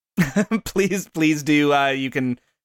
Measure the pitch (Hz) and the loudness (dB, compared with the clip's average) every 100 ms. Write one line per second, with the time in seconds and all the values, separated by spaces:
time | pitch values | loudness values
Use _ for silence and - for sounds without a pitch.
0 | _ - 151 196 202 220 - 196 196 196 | _ -2 -2 0 -2 -4 -4 -2 0 -2
1 | - 165 156 151 143 147 147 143 139 135 | -6 0 0 0 2 2 4 2 0 -2
2 | 135 135 127 123 _ _ | -4 -4 -4 -6 _ _